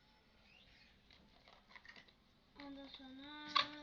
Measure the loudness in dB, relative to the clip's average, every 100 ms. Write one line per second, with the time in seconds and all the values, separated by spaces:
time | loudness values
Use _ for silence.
0 | -20 -20 -20 -20 -16 -14 -14 -16 -16 -16
1 | -16 -16 -16 -16 -16 -16 -12 -10 -8 -10
2 | -14 -18 -20 -20 -14 -6 -4 -2 -4 -4
3 | -6 -6 -4 -2 10 10 10 6